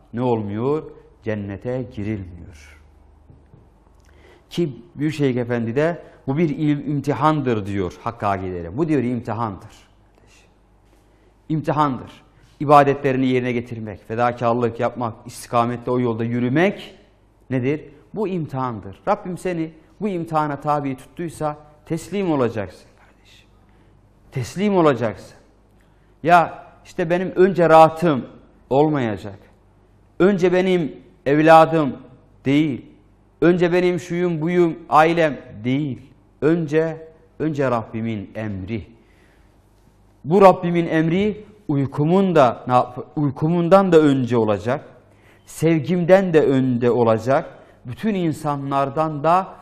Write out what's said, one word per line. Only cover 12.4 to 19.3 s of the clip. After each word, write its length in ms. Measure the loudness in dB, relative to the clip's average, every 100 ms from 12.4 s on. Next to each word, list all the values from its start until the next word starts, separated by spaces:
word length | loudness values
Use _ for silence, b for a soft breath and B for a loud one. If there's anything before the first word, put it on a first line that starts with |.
| b b
İbadetlerini 680 | 6 6 6 2 -2 0 0
yerine 260 | 0 0
getirmek, 560 | -4 -6 -12 -12 -14 -10
fedakarlık 720 | -2 -2 0 0 0 -2 -2
yapmak, 340 | -6 -4 -8 -8 -18
istikametle 640 | -18 -4 -2 0 -4 -4
o 100 | -2
yolda 240 | -2 -2
yürümek 720 | -4 -2 0 2 0 -2 -16 -20 _ _ _ _ _
nedir? 340 | -4 -2 -4 -8 B B
Bu 140 | -8 -6
imtihandır. 720 | -6 -6 -6 -6 -8 -14 -12 -4
Rabbim 300 | -4 -6